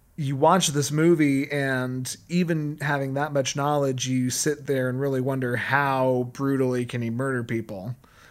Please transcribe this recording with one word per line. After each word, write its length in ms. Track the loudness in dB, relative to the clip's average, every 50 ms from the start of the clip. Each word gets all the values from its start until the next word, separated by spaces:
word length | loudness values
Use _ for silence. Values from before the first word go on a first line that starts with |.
| _ _ -10
you 200 | -6 -4 -4 0
watch 320 | 4 6 6 6 6 4 2
this 220 | 0 0 -2 0
movie, 600 | 2 4 6 6 6 6 4 4 2 2 0 -2
and 640 | -2 -2 -2 0 -2 -2 -2 -4 -4 -6 -6 -8 -10 -12 -8 -2
even 480 | 0 0 0 2 0 -2 -2 -4 -6 -4
having 340 | -2 -2 -2 -2 -2 -2 -2
that 180 | -2 -2 -2 0
much 220 | 0 0 0 -2
knowledge, 520 | -2 0 2 2 2 2 0 0 -2 -2 -2
you 220 | 0 0 0 0
sit 380 | -2 -2 -2 -2 -2 -2 -2 -2
there 200 | 0 0 0 0
and 140 | -2 -2
really 200 | -2 -2 0 0
wonder 340 | 0 -2 -2 -2 -2 -2 -2
how 760 | -2 -2 2 2 2 2 2 2 2 2 2 2 2 0 -4 -4
brutally 520 | -4 -2 0 2 2 2 0 0 -2 -2
can 160 | -4 -4 -4
he 80 | -4 -2
murder 340 | -2 -2 -2 -2 -2 -4 -4
people. 520 | -4 -4 -6 -4 -6 -10 -10 -8 -10 -10 -12 _ -20 -20 -20 -20 -20